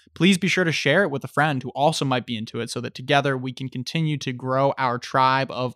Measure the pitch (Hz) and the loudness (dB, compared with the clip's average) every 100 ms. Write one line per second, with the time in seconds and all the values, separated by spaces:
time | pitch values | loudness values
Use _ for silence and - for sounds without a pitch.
0 | _ - 175 185 185 - 175 143 143 160 | _ 2 4 4 2 0 0 0 2 2
1 | 196 135 135 - 156 135 127 - 147 160 | 2 -2 -4 0 0 0 -4 0 0 2
2 | 139 127 113 117 110 117 117 - 123 - | 0 -2 -2 -6 -6 -6 -6 -6 -8 -8
3 | 131 143 139 131 127 127 131 131 123 165 | 2 2 2 0 -4 -8 -8 -8 -4 -2
4 | 156 147 - 123 127 131 139 135 131 120 | 0 -2 -4 -6 -2 2 2 2 -2 -2
5 | - 135 131 131 131 107 127 | -2 2 4 2 0 -4 -6